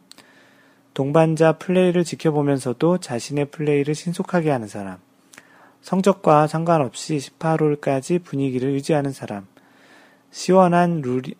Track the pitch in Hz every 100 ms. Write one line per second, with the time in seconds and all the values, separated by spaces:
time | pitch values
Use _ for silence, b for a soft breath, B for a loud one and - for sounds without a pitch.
0 | _ b b b b b b b b -
1 | 139 160 160 156 160 156 - 185 180 175
2 | 170 135 165 147 143 139 127 117 160 180
3 | - 120 - 143 143 - 151 143 143 151
4 | 175 170 190 175 156 131 104 107 98 92
5 | _ _ B B B B B B - 185
6 | 190 190 - 151 151 160 165 165 123 -
7 | - 151 - - 160 160 151 147 147 135
8 | - 175 175 139 139 127 131 139 139 151
9 | 139 131 117 101 95 _ b b b b
10 | b b b - - 185 180 175 175 170
11 | 127 127 127 -